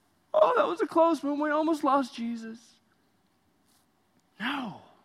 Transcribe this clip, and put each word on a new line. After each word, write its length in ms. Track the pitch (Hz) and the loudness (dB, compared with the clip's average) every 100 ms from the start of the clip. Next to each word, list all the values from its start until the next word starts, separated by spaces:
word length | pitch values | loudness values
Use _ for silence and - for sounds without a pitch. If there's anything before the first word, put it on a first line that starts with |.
| _ _ _ | _ _ _
"Oh, 180 | - - 480 | 2 4 4
that 100 | - | 0
was 140 | 339 | 0
a 60 | 370 | 0
close 360 | 330 330 311 | 4 4 2
one. 160 | 277 294 | -2 -4
We 100 | 302 | -2
almost 340 | 302 311 311 | 0 0 0
lost 300 | 294 277 247 | 2 0 0
Jesus." 440 | - 233 233 226 233 _ _ _ _ _ _ _ _ _ _ _ _ _ _ _ _ _ - | -6 -8 -8 -12 -16 _ _ _ _ _ _ _ _ _ _ _ _ _ _ _ _ _ -12
No. 400 | 226 285 233 127 - _ | -8 -6 -8 -12 -20 _